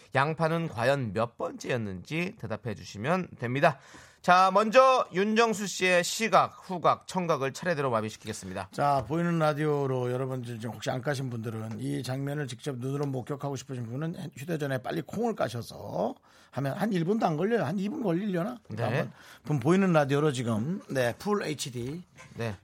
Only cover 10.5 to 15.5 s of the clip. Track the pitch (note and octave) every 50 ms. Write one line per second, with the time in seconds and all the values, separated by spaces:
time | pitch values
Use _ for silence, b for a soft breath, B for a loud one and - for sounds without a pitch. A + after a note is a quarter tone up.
10.5 | A#2+ A2 A2 A#2+ G#2+ G#2+ - C#3 B2+ C3 A2+ D3+ D3 B2+ C#3 C3 A#2 A2+ A2 A#2+
11.5 | A2 A2 A2 A2 A2 G#2 B2 C#3 C#3+ C#3+ C3 B2+ B2+ C3+ C#3 C#3 C#3+ D3+ D3 B2+
12.5 | B2 A2+ - D3+ C3+ A#2+ A#2+ C3+ C#3 C#3+ D3 C#3+ C3 C3 A2+ - D3 C3 - C#3+
13.5 | C#3 C3 - - C3+ B2 A#2+ A2 A#2+ C3+ D#3 E3 F3+ - F3+ - - - C#3 F3
14.5 | - D#3 D3 C#3 C3+ B2+ B2+ - F2+ E3 D3+ - - G3+ A#3 A#3 G#3 - - B2